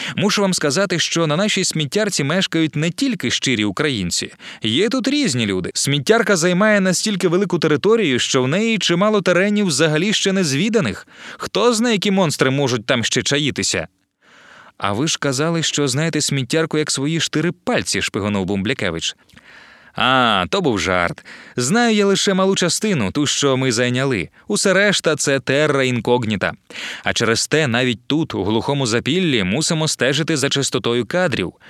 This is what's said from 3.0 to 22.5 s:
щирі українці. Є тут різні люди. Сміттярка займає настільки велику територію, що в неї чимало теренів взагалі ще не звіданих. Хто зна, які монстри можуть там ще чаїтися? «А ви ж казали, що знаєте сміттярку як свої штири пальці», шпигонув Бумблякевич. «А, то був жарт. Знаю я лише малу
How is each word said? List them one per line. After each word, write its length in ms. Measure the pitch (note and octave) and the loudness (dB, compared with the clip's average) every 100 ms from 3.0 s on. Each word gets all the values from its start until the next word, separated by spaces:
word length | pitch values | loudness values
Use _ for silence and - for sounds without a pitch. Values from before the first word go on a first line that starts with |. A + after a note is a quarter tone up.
| C#4 A#3 A#2+ | -2 -2 -2
щирі 340 | - - A#2 G#2 | -2 0 0 0
українці. 680 | F#2 D3 A#2 F2+ - F#2+ - - - | 0 -2 -2 -2 -4 -6 -10 -20 -6
Є 280 | A2 A#2+ A3 | -2 0 2
тут 180 | C4 B3 | 0 0
різні 380 | C#4+ B3 B2 A2 | 0 0 0 0
люди. 260 | F#2 F2 | -2 -4
Сміттярка 600 | - - C#3+ C3 A3+ G#3+ G3 | -4 -2 0 2 2 2 0
займає 460 | F3 F3+ G#3+ G#3 | 2 2 2 2
настільки 460 | F#3+ F3+ G#3+ G3 F#3 | 2 0 -2 0 0
велику 320 | E3+ G3 E3+ | 0 0 0
територію, 600 | D#3 D3 F#3+ A#3 F3+ A#2+ | 2 2 4 2 2 0
що 240 | - C#3 | 0 0
в 40 | B2+ | 0
неї 300 | F3 A3+ A3 | 0 0 0
чимало 440 | - E3+ G#3 G#3+ | 0 0 2 2
теренів 440 | F#3 F3 G3+ G#3 G3 | 2 2 2 2 0
взагалі 480 | C3+ D#3+ D3+ G3+ | 2 2 2 0
ще 200 | - G3 | 0 0
не 100 | F#3+ | 0
звіданих. 640 | E3+ C3+ G#3+ A3 B2+ - - - - - | 0 0 0 0 0 -4 -12 -20 -18 -12
Хто 360 | - F#3 A#3 | -4 2 2
зна, 180 | A3 B3 | 2 2
які 200 | G#3+ G#3 | 2 2
монстри 380 | F#3+ E3+ - C3 | 2 2 2 2
можуть 360 | C3+ C#3 A#2+ G#2 | 2 0 0 0
там 180 | B2+ | 0
ще 200 | A2 B2+ | 0 -2
чаїтися? 640 | B2+ C#3+ D3 F#2+ G2 F#2 D#2 _ _ _ _ - - - - - | 0 0 0 -2 -2 -2 -6 _ _ _ _ -20 -20 -20 -20 -6
«А 160 | G2 | -4
ви 140 | G2+ D#3+ | -2 -2
ж 100 | - | -2
казали, 440 | C#3+ B2+ D#3+ E3+ | -2 -2 -2 -2
що 240 | D3+ - C#3+ | -2 -2 -2
знаєте 340 | B2+ E3 D#3 | -2 -2 -2
сміттярку 560 | - C#3+ B2+ D#3+ D#3+ D#3 | -2 -2 -2 -2 0 -2
як 140 | D3+ | -2
свої 280 | - C#3+ E3 | -2 -2 -2
штири 320 | - D3 E3 | -2 -2 -2
пальці», 500 | F3 - G#3+ F2+ G2 | -4 -2 -2 0 -4
шпигонув 440 | - A2 G#2 G2+ F2+ | -4 -4 -2 -2 0
Бумблякевич. 720 | G2+ F#2+ C#3 G2 E2 - - _ - - - - - - - | -2 -2 -4 -4 -4 -6 -10 _ -20 -20 -20 -20 -20 -12 -2
«А, 480 | A#2 C3 A#2+ G2+ F2+ | 0 2 4 2 0
то 120 | G3 | 0
був 180 | E3 G#2 | 0 0
жарт. 460 | E2+ F2+ F2 D2+ - - - - | 0 0 0 -4 -14 -20 -10 -6
Знаю 400 | B2 A3 A#3+ G#3+ | 0 2 2 2
я 100 | G3+ | 2
лише 280 | F#3+ - | 2 0
малу 220 | F#3+ F#3+ | 2 2